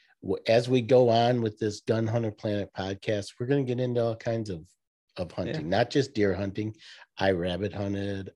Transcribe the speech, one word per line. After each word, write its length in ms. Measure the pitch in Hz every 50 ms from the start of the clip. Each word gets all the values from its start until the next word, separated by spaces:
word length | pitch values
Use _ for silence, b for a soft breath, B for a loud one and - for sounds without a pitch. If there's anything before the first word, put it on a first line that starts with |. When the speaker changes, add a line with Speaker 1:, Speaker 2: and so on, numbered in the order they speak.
| b b b _
Speaker 1:
w-, 200 | - 92 92 - -
as 220 | - 113 120 120 123
we 140 | 131 127
go 260 | 113 113 127 123 127 117
on 320 | 113 117 117 120 123 120
with 180 | 113 107 - -
this 220 | 113 107 104 -
Gun 260 | - - 110 113 113
Hunter 240 | 107 113 120 113 107
Planet 380 | 104 - - 107 104 101 95 - -
podcast, 560 | 101 95 95 101 - - 113 107 101 98 - - -
we're 80 | 120
gonna 180 | 127 139 143 131
get 160 | 123 120 123
into 220 | 127 123 120 120 117
all 120 | 117 110
kinds 340 | - - 117 113 113 107 104
of, 180 | 87 80 78 - _ _ _ _ _ _ _ _ _
of 160 | - 87 82
Speaker 2:
Yeah. 40 | -
Speaker 1:
hunting, 320 | - 90 110 147 80 76 85
not 180 | 95 110 120 -
just 220 | - 143 123 - -
deer 200 | 107 101 98 90
hunting. 420 | 95 101 95 92 107 107 107 B B B B B B B B _ -
I 120 | 95 98
rabbit 400 | 95 85 90 90 87 90 104 101
hunted, 580 | 101 104 101 98 101 98 98 101 98 95 92 - -